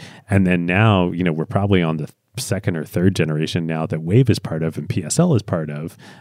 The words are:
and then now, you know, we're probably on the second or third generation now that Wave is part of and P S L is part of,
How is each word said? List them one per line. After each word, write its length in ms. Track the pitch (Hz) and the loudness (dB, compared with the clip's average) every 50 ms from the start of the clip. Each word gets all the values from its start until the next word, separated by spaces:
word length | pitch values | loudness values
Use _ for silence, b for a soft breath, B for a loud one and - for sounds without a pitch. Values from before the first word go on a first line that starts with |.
| B B B B B B | B B B B B B
and 180 | 101 98 95 | 2 2 4
then 180 | 90 90 87 85 | 4 2 2 0
now, 460 | 87 90 98 110 113 104 92 90 90 | 0 2 4 4 4 6 4 2 2
you 140 | 90 85 90 | 0 0 0
know, 80 | 87 78 | 0 0
we're 120 | 78 78 | -2 -4
probably 360 | - - 101 98 101 101 92 | -2 -2 -2 2 2 2 2
on 160 | 85 80 80 | 2 2 0
the 120 | 78 73 - - _ _ _ - - | -2 -4 -8 -12 _ _ _ -12 -10
second 380 | - - 107 92 - 104 87 | -6 -4 -4 -4 -2 -4 -4
or 60 | 80 73 | -4 -6
third 320 | - - 90 87 95 92 | -4 -2 2 2 2 2
generation 500 | - 85 78 78 76 78 76 - 90 82 | 2 -2 -2 0 -2 -2 -2 -2 -4 -2
now 220 | 80 82 80 80 | -2 -4 -4 -4
that 160 | - 92 80 80 | -4 -6 -6 -2
Wave 260 | 82 98 120 135 117 | 2 2 4 4 4
is 80 | 95 | 2
part 240 | 80 - - 85 80 | 0 -2 -6 -6 -4
of 160 | 80 80 78 | -4 -4 -4
and 100 | - 73 | -6 -8
P 160 | 87 - - 82 | -6 -6 -6 -4
S 140 | 76 - | -4 0
L 160 | - 170 180 151 | 2 2 2 2
is 80 | 107 | 0
part 300 | - - 95 85 80 76 | 0 -2 -4 -4 -4 -6
of, 260 | 73 73 80 87 - B B B B B | -8 -10 -10 -12 -12 B B B B B